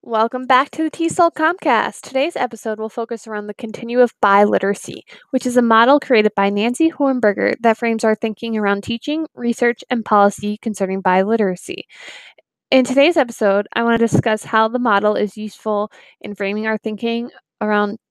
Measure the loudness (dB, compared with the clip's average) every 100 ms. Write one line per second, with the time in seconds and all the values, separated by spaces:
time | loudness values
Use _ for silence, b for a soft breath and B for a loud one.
0 | -4 -2 -2 -4 0 2 2 -4 -6 -2
1 | -4 2 0 2 -2 0 0 0 0 -8
2 | -6 -2 -2 -2 -6 -6 -8 -6 -8 -8
3 | -8 -8 -8 -10 -10 -10 -12 -10 -4 2
4 | 2 _ 4 6 6 4 0 -4 -8 -16
5 | -18 B B -4 0 2 4 4 6 4
6 | 4 2 2 2 0 0 -2 0 0 2
7 | -2 2 0 2 0 0 0 0 -2 0
8 | 0 0 -4 -6 -6 -2 0 -2 -4 -8
9 | -4 -6 -6 -6 -4 0 0 -2 -6 -6
10 | 0 4 4 2 -6 -6 -6 -4 -4 -2
11 | 0 2 2 0 0 -4 -10 -12 -14 B
12 | B B B B _ _ _ 2 4 4
13 | 4 4 -2 0 0 0 -2 -2 0 2
14 | 2 2 0 -2 0 0 0 0 2 2
15 | 2 0 -2 -4 -12 -8 -4 -2 -4 b
16 | b b -14 -6 -6 -4 -4 -4 -4 -6
17 | -4 -4 -6 -14 _ _ -2 0 0 -6
18 | _